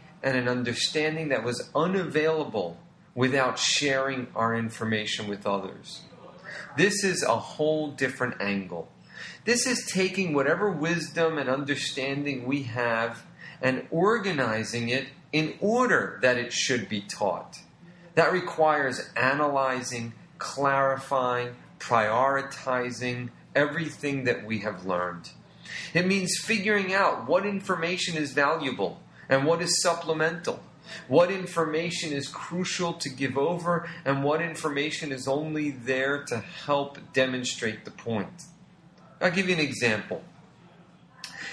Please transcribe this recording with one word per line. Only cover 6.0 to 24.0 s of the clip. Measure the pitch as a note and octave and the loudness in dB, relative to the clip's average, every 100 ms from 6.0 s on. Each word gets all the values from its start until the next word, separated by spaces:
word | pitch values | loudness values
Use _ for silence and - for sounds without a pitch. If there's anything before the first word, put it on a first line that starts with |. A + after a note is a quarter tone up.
| - - - - - - - C3 | -18 -20 -20 -18 -14 -14 -6 2
This | G3 G3+ | 4 4
is | G3 E3 | 0 0
a | C3+ A2+ | 2 2
whole | - - D#3 D#3 D3 | 0 -2 2 2 -2
different | C3+ C3 - B2 - | -2 -2 0 -4 -2
angle. | G2+ G2 F#2 F2 - - - - - - - | -2 -2 -4 -8 -10 -16 -20 -16 -16 -6 0
This | A#3+ B3+ | 2 2
is | B3 - | -2 -2
taking | F#3 F#3+ F#3+ F3+ | 0 0 0 0
whatever | C#3+ C3+ E3+ G#3 | 2 4 2 2
wisdom | D#3+ D#3+ E3+ - E3+ D#3+ D#3 | 0 0 0 -2 0 2 2
and | B2+ | 0
understanding | C3 C#3+ C#3 - - C3+ C#3 C#3+ C3 B2 | 0 0 -2 -4 -4 -2 -2 -2 -4 -2
we | C#3+ | -2
have | A#2+ A#2+ A#2+ A2+ A#2 - - - - - | -2 -2 0 2 0 -4 -16 -20 -18 -2
and | B2+ B2+ - | 0 0 -2
organizing | E3 G3 A3+ G3 D3+ A#2+ A2 G#2+ A#2 A#2 | 2 4 4 0 0 0 0 -2 -2 0
it | C3 C3 - - | -2 -4 -14 -4
in | D3+ D#3 - | -2 -2 0
order | G3+ A#3 B3 D3 F#2+ - | 2 4 4 4 2 2
that | B2+ A#2+ | 2 4
it | A#2 | 0
should | - - B2 G2 | -2 0 0 0
be | G#2+ | -6
taught. | - - G2+ E2+ - - - - - - - - | -6 -2 -2 -2 -6 -18 -20 -20 -20 -20 -2 2
That | D#3+ | 4
requires | F#3 F3 - D#3 D3 C3+ B2 - A#2 | 2 -2 2 4 4 2 -2 -4 0
analyzing, | B2+ C#3+ D3 C#3 C3 B2+ A#2+ B2 A#2 - - - | 2 2 2 2 2 0 -4 -6 -6 -10 -18 -12
clarifying, | - - C#3 C#3 C3+ C3+ - C3+ B2 B2 B2 - - - | -8 0 2 4 4 0 0 0 2 0 -4 -8 -18 -10
prioritizing | - A#2 G#2+ A2+ C#3 C3+ C3+ - C3 B2 B2 A#2 B2 B2 B2 - - C#3 | 2 4 4 4 4 2 -2 -6 -2 -2 -2 -4 -4 -4 -6 -12 -2 2
everything | D3 D#3 D#3 - | 2 0 -4 -4